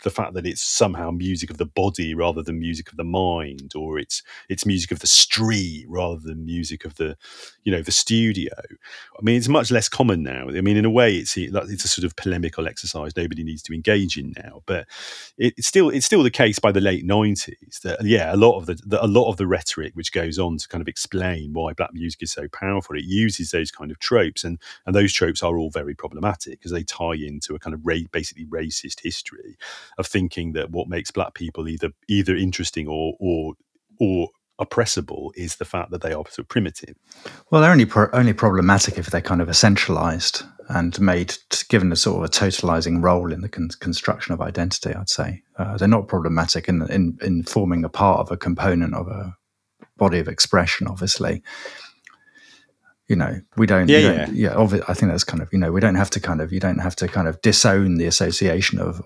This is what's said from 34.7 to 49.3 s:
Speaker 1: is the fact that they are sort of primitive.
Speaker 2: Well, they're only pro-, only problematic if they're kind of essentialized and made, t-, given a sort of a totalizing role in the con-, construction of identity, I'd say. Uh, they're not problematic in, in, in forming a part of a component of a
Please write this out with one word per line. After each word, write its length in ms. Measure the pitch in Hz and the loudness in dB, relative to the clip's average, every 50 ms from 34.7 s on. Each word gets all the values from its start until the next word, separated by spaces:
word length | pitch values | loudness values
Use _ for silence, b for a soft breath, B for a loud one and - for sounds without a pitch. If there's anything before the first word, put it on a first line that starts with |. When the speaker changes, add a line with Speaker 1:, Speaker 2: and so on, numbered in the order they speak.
| - 120 110 - - 92 71 - 78 73 69 - - | 0 0 0 0 0 -4 -4 -6 -10 -12 -12 -12 -10
Speaker 1:
is 220 | 90 87 82 - | -10 -8 -8 -8
the 80 | - 87 | -8 -10
fact 260 | - - 90 85 85 | -8 -6 -8 -6 -6
that 120 | 90 87 | -8 -8
they 80 | - 80 | -6 -6
are 140 | 78 76 78 | -6 -6 -8
sort 140 | - - - | -10 -12 -14
of 80 | - - | -14 -10
primitive. 460 | - 120 95 80 - - - - - _ B B B B B B B B B - | -8 -8 -8 -8 -8 -12 -18 -20 -20 _ B B B B B B B B B 2
Speaker 2:
Well, 120 | 160 156 | 4 6
they're 100 | 156 170 | 8 8
only 140 | 180 139 110 | 8 8 6
pro-, 240 | - - 107 107 - | 6 6 4 4 4
only 220 | - 127 123 113 104 | 4 4 4 4 4
problematic 640 | - 117 104 92 92 87 95 98 98 - 101 - 90 | 4 2 4 4 4 6 6 6 4 4 0 -2 -4
if 80 | 85 | -6
they're 160 | - - 85 | -4 -4 -4
kind 180 | - - 92 87 | -2 0 0 0
of 80 | 85 82 | 0 2
essentialized 960 | 82 - 120 107 98 - - - 92 82 82 85 80 87 - - - - - - _ _ - - | 4 6 6 6 6 4 2 0 0 0 0 0 -2 0 -2 -2 -4 -4 -10 -12 _ _ -10 -4
and 320 | - 87 85 87 - - | -2 -2 0 0 2 2
made, 340 | 101 92 90 87 90 - - - _ - | 4 4 4 2 0 -4 -6 -10 _ -6
t-, 160 | - - - - | -4 -4 0 2
given 200 | - 92 92 90 | 4 4 4 4
a 60 | 82 | 2
sort 220 | - - - 87 90 | 2 2 2 0 0
of 60 | 82 | 0
a 40 | 78 | 0
totalizing 760 | - - 104 92 - - - 87 82 82 82 85 85 85 | 0 2 2 2 0 0 0 0 0 2 2 0 0 4
role 300 | 87 90 87 87 85 85 | 4 4 4 4 2 -2
in 80 | 80 85 | -4 -4
the 80 | 95 101 | -6 -8
con-, 220 | - 90 80 85 - - | -4 -4 -6 -6 -6 -6
construction 540 | - 90 85 - - - - - - - 87 | -6 -4 -4 -2 -2 -2 -2 -2 -4 -4 -4
of 80 | 82 | -4
identity, 500 | 76 76 85 90 87 95 - - - 80 82 | -4 -4 -2 -2 -2 -2 -2 -4 -4 -6 -6
I'd 140 | 95 95 - | -6 -4 -4
say. 340 | - - - - 95 - _ _ - | -4 -4 -4 -6 -6 -10 _ _ -8
Uh, 220 | - 104 101 98 95 | -6 -6 -4 -2 2
they're 100 | 95 104 | 4 4
not 180 | 113 104 95 | 4 4 2
problematic 600 | - - 90 80 82 82 82 80 - - 82 - - | 0 -2 -2 0 0 0 0 0 0 -2 -2 0 0
in, 140 | 90 82 78 - | 0 0 0 0
in, 280 | - 98 90 85 - - | 2 2 2 2 0 -2
in 220 | - 92 87 82 85 | -2 0 0 0 0
forming 380 | - - 110 95 87 85 85 | 0 0 2 2 2 2 0
a 60 | 82 - | 0 -2
part 320 | - - 101 98 87 - | 0 2 4 4 4 2
of 100 | - - | 0 -2
a 60 | 90 | -4
component 580 | 90 - 87 87 - - 95 87 85 80 - - | -4 -2 -2 -2 0 2 2 2 2 2 0 -2
of 140 | - 87 92 | -4 -6 -6
a 260 | 98 101 98 92 | -8 -8 -8 -10